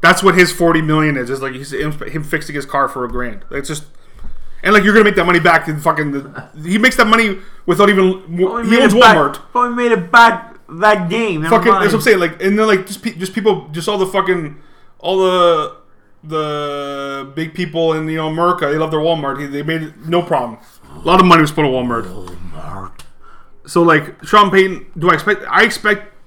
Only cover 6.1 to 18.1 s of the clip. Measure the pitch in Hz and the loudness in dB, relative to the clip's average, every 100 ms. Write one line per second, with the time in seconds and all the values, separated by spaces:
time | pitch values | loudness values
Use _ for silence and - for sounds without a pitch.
6.1 | 139 139 131 - 151 156 202 240 - 220 | -6 -8 -16 -18 -14 -4 2 2 2 2
7.1 | 226 226 196 - - - 175 202 196 190 | 2 0 -4 -10 -14 -4 2 4 4 2
8.1 | 185 - 170 190 - 226 233 262 208 240 | 0 -8 -2 -2 -2 2 4 4 6 6
9.1 | 170 139 139 - 247 240 240 240 226 170 | 6 2 -2 -6 -2 -2 0 0 0 2
10.1 | 233 233 - - - - 160 214 208 170 | 6 6 4 -8 -20 -18 0 2 2 0
11.1 | 214 226 165 160 226 233 196 196 147 247 | -2 -2 -2 2 2 4 2 2 2 2
12.1 | 196 170 160 190 202 220 196 190 - 226 | 2 2 -2 -2 0 2 0 -2 -10 -10
13.1 | 160 185 220 208 180 - 151 165 208 190 | -8 -8 -2 0 0 -4 -8 -6 -2 -2
14.1 | 196 180 180 151 147 - - - - - | -2 -2 -2 -4 -12 -20 -20 -20 -12 -4
15.1 | 190 185 185 175 165 147 - _ _ _ | 0 2 4 4 2 -2 -10 _ _ _
16.1 | _ 156 156 151 147 147 143 139 139 139 | _ -8 -6 -4 -6 -6 -8 -8 -8 -8
17.1 | 139 135 139 160 156 170 160 165 156 156 | -10 -10 -8 -8 -6 -6 -2 0 0 -4